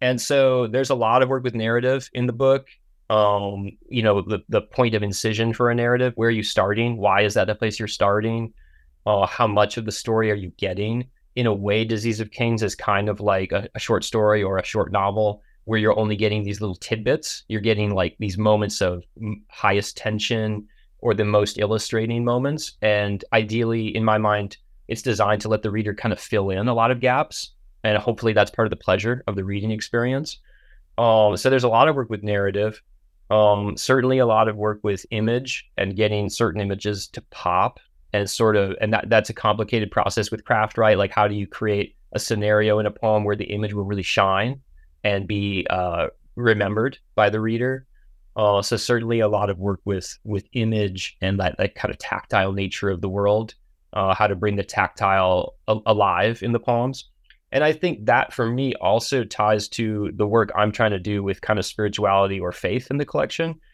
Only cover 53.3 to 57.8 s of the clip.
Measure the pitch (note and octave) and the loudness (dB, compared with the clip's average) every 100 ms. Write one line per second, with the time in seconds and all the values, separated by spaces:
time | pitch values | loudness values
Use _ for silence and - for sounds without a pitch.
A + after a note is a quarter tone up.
53.3 | G#2+ A2 - _ _ _ - G2 F#2+ G#2+ | 2 -2 -10 _ _ _ -2 0 2 2
54.3 | G2 G#2+ G2+ G2 - F#2+ - G2+ G2 F#2 | 2 -2 -2 -2 0 -2 0 2 4 4
55.3 | F#2 - - - G#2+ - G#2+ G2+ F2 G#2 | 2 0 -6 -4 -2 2 2 4 4 0
56.3 | A#2 A2 A#2 A2+ A#2+ B2+ C3+ - _ _ | 0 -2 -2 0 0 -2 -6 -14 _ _
57.3 | _ _ C3+ D3+ D#3 | _ _ 0 2 2